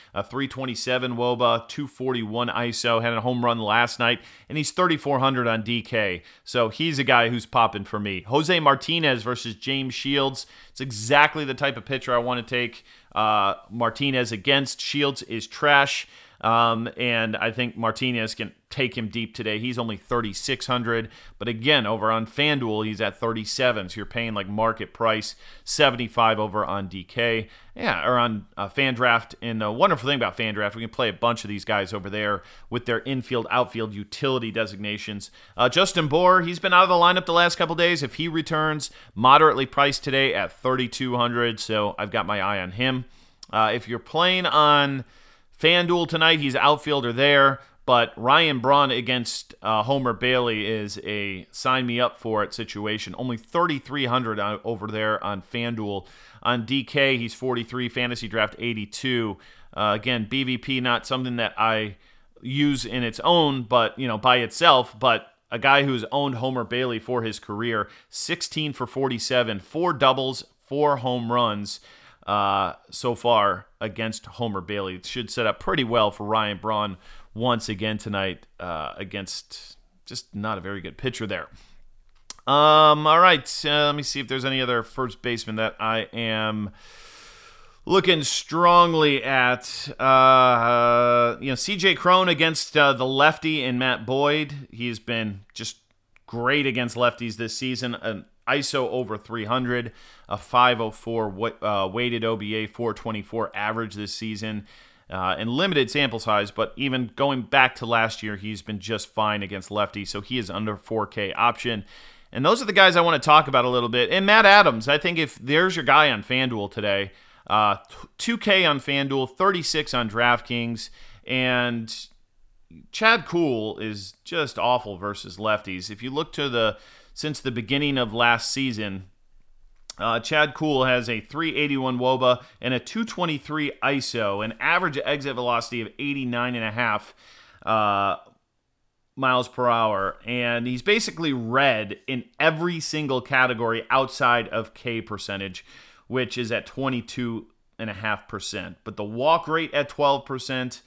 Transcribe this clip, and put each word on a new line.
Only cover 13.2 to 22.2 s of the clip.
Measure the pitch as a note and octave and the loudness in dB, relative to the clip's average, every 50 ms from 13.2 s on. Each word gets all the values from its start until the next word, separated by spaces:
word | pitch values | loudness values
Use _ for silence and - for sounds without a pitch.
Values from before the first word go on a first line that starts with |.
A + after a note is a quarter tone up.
| G#2+ G#2+ G#2+ G#2 G2 G2 - - - - | 2 2 2 2 2 0 0 -4 -8 -12
Martinez | G2 A#2+ A#2 A2+ A2 - C#3+ C#3 C3 B2+ B2 G#2+ | -6 -2 -2 -2 -2 -2 -4 -2 0 0 -2 -2
against. | A2+ G2+ F#2 C#3 C#3 C#3 C#3 B2+ - - | -4 -4 0 2 2 2 2 -2 -6 -8
Shields | - - - C#3+ C#3+ C#3+ C3+ - - | -8 -6 -2 0 0 0 -2 -4 -8
is | - A2+ A2+ G2+ - | -8 -10 -10 -10 -10
trash. | - - D3+ D3 C#3+ C#3 C#3 - - - - - - - - - _ _ | -8 -2 2 4 6 6 6 4 0 -6 -8 -10 -16 -20 -20 -20 _ _
Um, | - A2 A#2 A#2 A#2 A#2 A2+ A2+ A2+ A#2 - - | 0 2 4 4 4 4 2 0 -2 -6 -6 -4
and | B2 B2 A#2 A2+ A2+ A2 G#2+ - | -2 0 0 0 -2 -2 -2 -2
I | - A#2 A2 | -2 -2 -2
think | B2 B2 A#2+ - | -2 -6 -6 -4
Martinez | G#2+ A2+ A2 A2 - C3+ B2+ B2 A#2 A2 A2 - | -4 -4 -2 -2 -2 -2 -2 -2 -2 -4 -4 -6
can | - A#2 G2+ - _ _ _ | -8 -10 -10 -12 _ _ _
take | - - C3+ A#2+ - B2 | -6 -4 -4 -4 -2 -6
him | A2+ G#2 | -8 -6
deep | F#2 A#2 A2+ A2 - | -6 -6 -8 -8 -8
today. | - A2+ G#2+ G#2+ G#2+ | -8 -6 -4 -4 -4
He's | A2+ B2+ B2 B2 | -4 -6 -6 -6
only | A#2+ A2+ G#2 | -6 -6 -8
thirty-six | F#2+ - - B2 A#2+ A2+ G#2+ F#2+ - - - C3 - - | -10 -8 -4 -4 -4 -2 -4 -6 -8 -6 -4 -4 -4 -2
hundred. | - B2+ B2 A#2 A#2 A#2 A#2 A2+ A2 - - - - - - | -2 -2 -2 0 0 -2 -2 -4 -6 -12 -18 -20 -20 -16 -10
But | G#2 A#2 | -8 -6
again, | A#2+ A2 A#2 C#3+ D3+ C#3 A2+ | -6 -2 0 2 2 2 2
over | G#2 A2+ A2 G#2 A2 A2 | 0 -2 0 0 0 0
on | A2 | 0